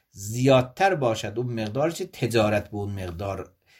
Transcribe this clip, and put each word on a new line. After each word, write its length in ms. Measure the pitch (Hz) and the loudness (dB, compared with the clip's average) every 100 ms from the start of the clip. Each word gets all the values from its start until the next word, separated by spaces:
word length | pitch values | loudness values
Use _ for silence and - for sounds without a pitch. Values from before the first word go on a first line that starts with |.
| _ | _
زیادتر 840 | - 101 117 131 131 127 - 196 175 | -14 -8 0 6 6 4 2 2 2
باشد 380 | 127 110 107 107 | 0 -2 -4 -6
اون 240 | 123 117 | -4 -4
مقدار 300 | 107 113 156 | -4 -2 -2
چه 140 | 165 185 | -2 -10
تجارت 640 | - 120 113 107 104 104 | -4 0 2 4 2 -2
به 60 | 104 | -6
اون 260 | 101 98 | -6 -6
مقدار، 500 | 92 87 98 92 87 _ _ _ | -8 -8 -6 -6 -10 _ _ _